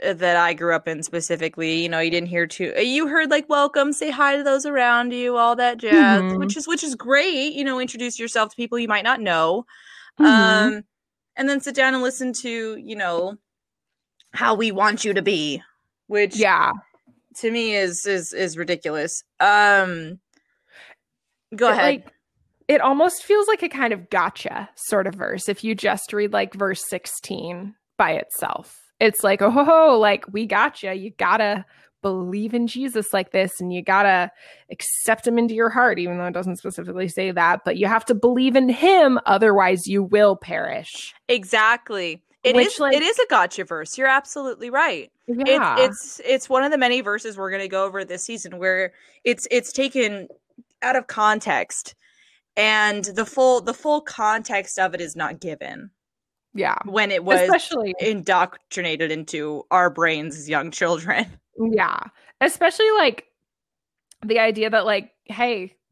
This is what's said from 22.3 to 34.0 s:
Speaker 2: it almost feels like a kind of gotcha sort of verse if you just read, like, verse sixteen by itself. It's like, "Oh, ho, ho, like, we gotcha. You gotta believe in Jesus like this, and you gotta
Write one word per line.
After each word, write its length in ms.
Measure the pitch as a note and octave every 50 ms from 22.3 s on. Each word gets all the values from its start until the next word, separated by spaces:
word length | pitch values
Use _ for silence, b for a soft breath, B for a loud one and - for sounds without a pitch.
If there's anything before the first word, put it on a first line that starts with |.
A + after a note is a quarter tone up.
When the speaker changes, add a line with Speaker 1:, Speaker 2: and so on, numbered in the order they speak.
| _ _ _ _ _ _ _
Speaker 2:
it 120 | - D4 -
almost 420 | - C4 C#4 C#4+ E4 F4+ F4 - -
feels 240 | - G#4 G#4 G#4
like 160 | G#4+ G#4+ - F4
a 60 | -
kind 220 | - C4+ B3+ A3+
of 180 | G#3 F#3 F3 -
gotcha 580 | G3+ F#3 E3 F#3+ - - - - - - G3+ - _
sort 320 | - - - A3 G3+ F#3+
of 80 | G3 F#3+
verse 340 | G3 - - - F#3 - G#3
if 140 | G3 - -
you 100 | A3 A3
just 400 | G3 - G3 F#3+ G3 - - G#3+
read, 180 | G#3 G#3 G3+
like, 220 | G#3 G3+ G3 F#3+ -
verse 340 | G3 G3+ F#3+ F#3+ - -
sixteen 840 | - F#3+ F3+ - - - - - - F#3+ - - E3+ F3 F3 G3 G3+ - _ _ _ _
by 140 | - G3 D#3+
itself. 800 | D#3+ - - - - - - - - - - - - - _ _ _ -
It's 240 | A3+ A3 G#3 - -
like, 180 | G3 G3+ G3+
"Oh, 80 | G3 G3+
ho, 140 | A#3+ C#4 A3+
ho, 340 | G3 E4 D#4+ D#4+ D#4 B3+ A3
like, 260 | G#3+ G#3 G3 - - -
we 140 | G3 G#3+ A#3
gotcha. 480 | G3+ G3 G3+ A#3+ D4 - - - F#3+ F#3+
You 160 | F#3+ F#3+ A3 -
gotta 480 | - F#3+ F3+ G#3 A3 G#3+ G3+ G#3 F#3+ G3 b b b b b b _
believe 520 | - G3 F#3 F#3 F3+ F3+ F#3+ G#3 G#3+ A3 A#3+
in 140 | A#3+ A#3+
Jesus 460 | A3+ - B3 C4+ C4 A#3+ A3 G#3 - -
like 180 | F#3+ F#3 -
this, 300 | - F#3+ F#3+ F#3+ - -
and 100 | F#3 F3+
you 100 | F3+ F3+
gotta 480 | D#3+ - F#3+ G3